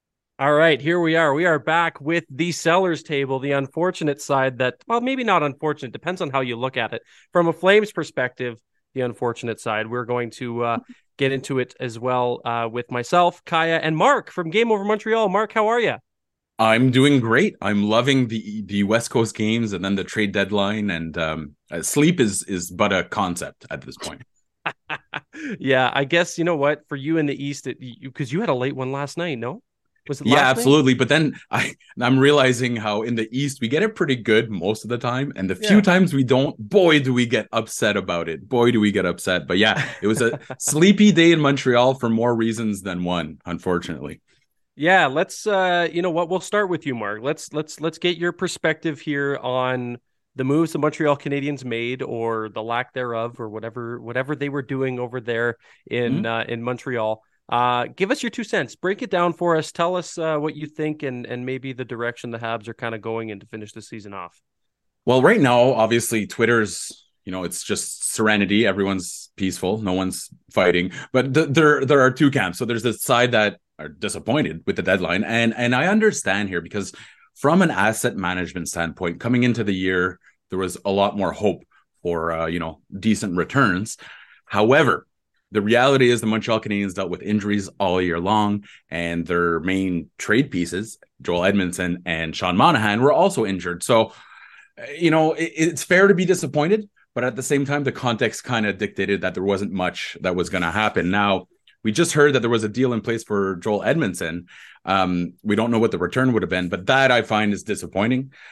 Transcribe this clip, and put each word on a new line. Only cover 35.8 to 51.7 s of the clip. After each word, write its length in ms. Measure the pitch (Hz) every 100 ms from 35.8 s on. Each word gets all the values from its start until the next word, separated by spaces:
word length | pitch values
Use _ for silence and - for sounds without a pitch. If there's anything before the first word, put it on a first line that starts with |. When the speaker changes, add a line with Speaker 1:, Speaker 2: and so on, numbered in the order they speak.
Speaker 2:
times 320 | 196 185 170
we 100 | 139
don't, 340 | 127 131 147 -
boy, 420 | 104 202 170 151
do 140 | 131
we 120 | 123 120
get 220 | 117 104
upset 460 | 113 110 - 110 101
about 320 | 92 87 82
it. 180 | 80 -
Boy, 240 | 120 120
do 80 | 120
we 120 | 104
get 140 | 98 87
upset. 420 | 87 - 90 71
But 100 | 92
yeah, 260 | 107 85 67 -
it 60 | 101
was 140 | 110
a 180 | 113 131 -
Speaker 1:
<laughs> 100 | 131
Speaker 2:
sleepy 520 | - 147 190 202 208
day 200 | 160 165
in 80 | 165
Montreal 540 | 143 139 127 120 127 135
for 140 | 117
more 260 | 110 120 117
reasons 460 | 113 110 110 98
than 200 | 95 90
one, 360 | 87 87 78 76 -
unfortunately. 760 | 82 92 87 - 73 71 - _ _ _ _ _ -
Speaker 1:
Yeah, 320 | 160 185 147
let's, 380 | 143 190 - 214
uh, 400 | 196 185 175 165
you 100 | 165
know 100 | 180
what? 180 | 160 165
We'll 100 | 185
start 280 | - 208 196
with 160 | 165 147
you, 100 | 120
Mark. 260 | 101 107
Let's, 300 | 131 156 -
let's, 280 | 156 151 -
let's 160 | 156 -
get 200 | 175 165
your 140 | 175
perspective 680 | 170 185 - 160 151 165 143
here 380 | - 143 139 139
on 600 | 123 127 127 127 123 120 _ _ _ 127
the 80 |
moves 300 | 131 151 160
the 60 | 160
Montreal 360 | 151 - 151 139
Canadiens 480 | 147 139 139 143
made, 380 | 127